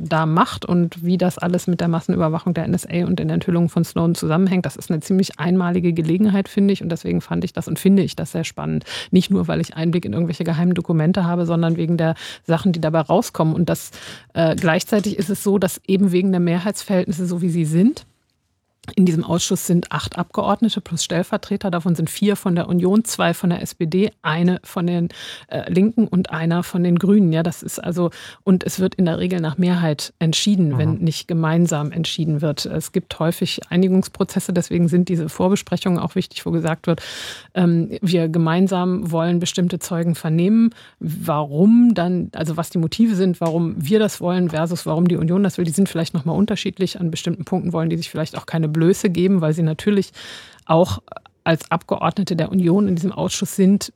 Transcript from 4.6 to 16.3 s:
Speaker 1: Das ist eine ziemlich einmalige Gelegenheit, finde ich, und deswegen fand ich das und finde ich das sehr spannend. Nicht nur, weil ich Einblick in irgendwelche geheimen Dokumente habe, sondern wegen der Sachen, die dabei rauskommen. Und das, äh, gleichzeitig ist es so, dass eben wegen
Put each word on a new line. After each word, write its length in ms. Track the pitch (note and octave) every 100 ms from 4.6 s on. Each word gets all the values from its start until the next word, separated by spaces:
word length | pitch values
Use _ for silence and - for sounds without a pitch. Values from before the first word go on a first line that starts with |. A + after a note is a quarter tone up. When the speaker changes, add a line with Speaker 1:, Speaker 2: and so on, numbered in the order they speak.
Speaker 1:
Das 120 | C#3+ -
ist 140 | -
eine 100 | D#3+
ziemlich 380 | - F#3+ F#3+ -
einmalige 540 | D#3+ F#3 F3 F3+ F3
Gelegenheit, 560 | E3 D#3 F3+ G#3+ G3 G3
finde 240 | - G3
ich, 100 | G3
und 60 | E3+
deswegen 320 | E3 F3+ F3
fand 240 | - E3+
ich 80 | F3
das 160 | - -
und 100 | D#3+
finde 240 | F#3+ G3
ich 140 | D3+ -
das 160 | E3
sehr 120 | E3+
spannend. 400 | D#3+ - D3+ D#3 - - -
Nicht 200 | F#3 -
nur, 160 | F#3+ E3+
weil 140 | D#3+
ich 160 | E3 D#3+
Einblick 300 | E3 E3+ G3
in 80 |
irgendwelche 280 | - E3+ E3
geheimen 300 | E3+ D#3+ F3
Dokumente 500 | F3 - E3 D#3 F#3+
habe, 200 | E3+ F3
sondern 320 | E3+ E3 E3 E3+
wegen 220 | E3 E3+
der 160 | E3 D#3+ - -
Sachen, 280 | - E3 G3
die 80 | E3
dabei 200 | D#3 D#3+
rauskommen. 540 | D3 F3 - - D#3+
Und 140 | D#3 E3+
das, 220 | E3 - - - - -
äh, 240 | - E3 -
gleichzeitig 600 | F3 E3 - G#3+ G3+ -
ist 100 | D#3
es 160 | G3
so, 140 | G#3 G3
dass 240 | F#3+ - -
eben 260 | F#3+ G3
wegen 200 | F3+ G3